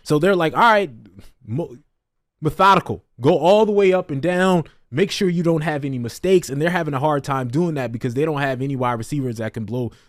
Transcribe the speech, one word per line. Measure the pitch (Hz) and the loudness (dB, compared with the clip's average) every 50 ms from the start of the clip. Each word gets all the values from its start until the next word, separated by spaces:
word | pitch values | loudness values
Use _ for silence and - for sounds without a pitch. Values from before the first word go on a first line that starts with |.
| - | -4
So | - 151 151 | -2 0 2
they're | 147 190 202 180 | 2 2 2 2
like, | 165 160 127 | 0 0 2
"All | - | 4
right, | 226 240 220 208 202 156 120 110 117 101 _ 101 - - _ _ _ | 4 6 6 4 2 -2 -8 -16 -20 -20 _ -20 -20 -20 _ _ _
mo-, | - 110 139 170 - 120 123 _ _ _ _ _ _ _ _ _ _ _ - | -8 -6 -6 -6 -8 -10 -20 _ _ _ _ _ _ _ _ _ _ _ -6
methodical. | - 156 143 - 190 196 196 185 - - 110 80 _ _ _ - | -4 -4 0 2 4 4 4 4 2 -2 -8 -10 _ _ _ -2
Go | 117 139 180 156 | 2 2 2 4
all | 143 170 202 214 220 | 4 4 4 4 4
the | 208 208 | 4 2
way | 202 202 190 185 | 4 4 4 4
up | 185 180 - | 2 0 -2
and | 151 135 | -6 -4
down. | 131 170 180 180 185 190 185 175 147 - _ _ _ - | -2 -2 0 2 2 4 2 2 0 -2 _ _ _ -8
Make | - 139 196 - | -2 -2 -2 -2
sure | - - 208 185 | 0 -2 0 0
you | 175 170 170 | 0 0 0
don't | 170 165 160 151 | 0 0 0 0
have | 170 156 143 139 | -2 -4 -4 -4
any | 143 135 127 | -6 -6 -6
mistakes." | 120 117 - - - 180 190 180 - - | -6 -8 -8 -6 0 2 2 2 2 0
And | 131 139 | -4 -2
they're | 151 175 | -2 -2
having | 175 185 170 151 143 | -2 -2 -2 -2 -4
a | 131 | -2
hard | 139 156 151 143 - | 0 0 0 -2 -2
time | - 139 135 131 123 | -4 -4 -4 -4 -4
doing | 117 147 180 175 156 | -2 -2 -2 -2 -2
that | 143 127 120 | -4 -6 -6
because | 117 117 - 131 117 | -6 -6 -6 -6 -2
they | 131 151 | -2 -2
don't | 160 151 139 | -2 -2 -2
have | 143 139 131 120 | -2 -2 -4 -4
any | 131 143 139 | -4 -4 -4
wide | 127 127 123 120 113 | -2 -2 -2 -2 -4
receivers | 113 - 151 147 131 127 120 107 | -6 -6 -6 -4 -4 -4 -6 -6
that | 110 110 - | -8 -8 -6
can | 117 110 | -8 -8
blow | 101 113 127 123 110 - _ _ | -6 -6 -4 -6 -6 -8 _ _